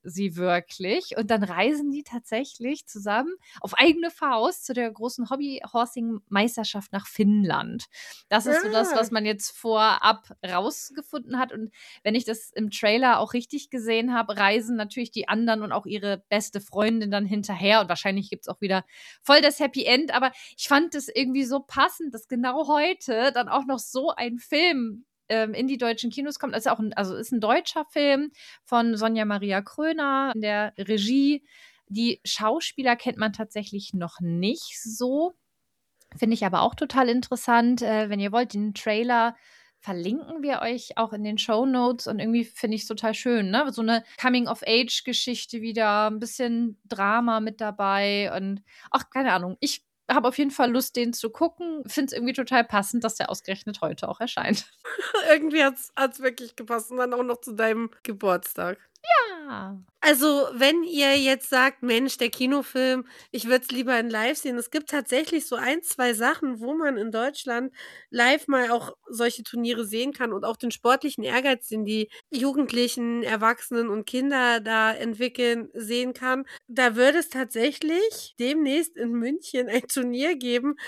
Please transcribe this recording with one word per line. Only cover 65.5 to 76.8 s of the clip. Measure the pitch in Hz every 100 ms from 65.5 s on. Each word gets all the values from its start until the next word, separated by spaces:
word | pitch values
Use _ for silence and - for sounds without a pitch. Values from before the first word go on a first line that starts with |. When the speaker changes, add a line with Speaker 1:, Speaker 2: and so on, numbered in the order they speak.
| 247
Speaker 2:
ein, | 254 320
zwei | - - 247
Sachen, | 220 240 320 277 226
wo | 240
man | 311 302 240
in | 226
Deutschland | 220 262 294 262 233 254 - - - -
live | 240 240 302 294
mal | 262 240
auch | 233 - - -
solche | 233 240 240
Turniere | 220 240 233 233 214
sehen | 220 269
kann | 277 240
und | 196 226
auch | 220
den | 240
sportlichen | - 233 269 294 233
Ehrgeiz, | 208 240 269 247 -
den | 220 208
die | 214 214 - -
Jugendlichen, | 262 269 277 254 233 240 247 233 233
Erwachsenen | 220 220 220 240 - 233 233
und | 214 208
Kinder | 254 277 269 247 233
da | 214 220 220
entwickeln, | 220 233 214 247 247 240 233 220
sehen | 226 214 240 254
kann. | 247 254 262 262 - -
Da | 240